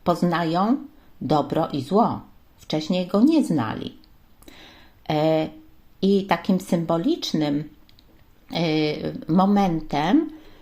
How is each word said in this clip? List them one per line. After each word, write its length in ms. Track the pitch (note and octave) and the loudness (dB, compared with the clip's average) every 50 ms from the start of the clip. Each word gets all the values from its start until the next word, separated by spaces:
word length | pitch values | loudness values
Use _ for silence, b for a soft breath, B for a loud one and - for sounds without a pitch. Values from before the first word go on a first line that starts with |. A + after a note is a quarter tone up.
| - | -2
Poznają 720 | F3+ E3+ E3 F3+ F3+ E3 E3 E3+ D#3+ E3 F3+ G3+ A3+ C#4+ D4 - B B B B B B - | -2 0 2 0 0 0 0 -2 0 0 0 2 2 0 -2 -4 B B B B B B -10
dobro 480 | - B2+ D3+ D3 C#3 - C#3+ D#3 E3 - | -2 0 2 0 2 0 -2 -2 -2 -2
i 140 | D#3+ C#3 | -4 -6
zło. 380 | B2+ - F#3 G#3+ A3 D#3+ A2+ G#2 - - - - - _ _ | -4 0 2 2 2 2 0 -6 -10 -16 -20 -20 -20 _ _
Wcześniej 500 | _ - - D#3+ D#3 D#3 - F#3 F3+ F3+ | _ -8 -6 -4 -4 -2 -2 -2 -2 -2
go 140 | F3+ - G3+ | 0 2 4
nie 240 | A#3+ D#4+ E4 D4 - | 4 6 6 4 2
znali. 540 | - E3+ C3+ A2+ G#2+ - - - - - - - - - - _ _ - - B B B B B B B B B B B B B - | 2 0 -2 -2 -4 -6 -8 -10 -12 -14 -16 -20 -20 -20 -20 _ _ -20 -20 B B B B B B B B B B B B B -4
E, 400 | D#3 D3+ D#3 D#3+ D#3+ D#3 - - - - - - - - - - - - | 0 2 2 2 2 2 0 -2 -8 -14 -20 -20 -20 -20 -20 -20 -6 -2
i 240 | F#3 G3 G3+ F#3+ F#3+ | 0 2 2 2 2
takim 340 | - F3 - - - F#3 F3+ | 0 -4 -2 0 0 0 0
symbolicznym, 1080 | - - F#3 E3+ E3 E3 E3 E3 F3+ C#4+ F4 - - - - D#3+ D3+ D3 C#3+ D3 D#3 - - - - - - - - - - - - - - - _ - | 0 -2 -2 -2 0 0 -2 0 0 -2 -2 -2 -4 -4 -2 -2 -2 -2 -2 -4 -4 -8 -14 -20 -20 -20 -20 -20 -20 -20 -20 -20 -20 -20 -20 -20 _ -10
e, 800 | - E3+ E3+ D#3+ D#3 D#3 D3+ D3+ D3+ - - D#3 D#3 - - - | -6 -4 -2 0 0 0 0 -2 -2 -4 -6 -8 -8 -8 -4 0
momentem, 960 | D#3+ F#3 F#3+ G3+ G#3 G3+ G3 F3+ E3 D#3+ - - D3 C#3+ D3+ F3 A#3+ D#4+ E4 B B B B B B B | 2 2 4 4 4 2 2 2 0 -2 -4 -4 -2 -2 2 2 2 2 2 B B B B B B B